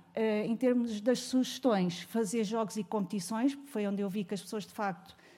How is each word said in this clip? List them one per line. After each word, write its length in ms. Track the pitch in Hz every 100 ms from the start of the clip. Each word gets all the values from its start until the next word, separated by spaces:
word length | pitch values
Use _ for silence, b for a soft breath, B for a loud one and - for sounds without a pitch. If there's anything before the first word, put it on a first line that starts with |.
| -
eh, 320 | - 220 208 226
em 100 | 226
termos 440 | 254 247 233 208
das 200 | 214 247
sugestões, 840 | - 254 254 - 262 202 180 170
fazer 400 | - 226 214 233
jogos 320 | 202 226 220 220
e 60 |
competições, 720 | 208 214 190 208 175 220 269 277 -
foi 200 | 220 202
onde 140 | 202
eu 80 | 202
vi 160 | 208
que 100 | 202
as 60 | 202
pessoas, 240 | - 220
de 80 | 185
facto, 440 | - 202 180 - - B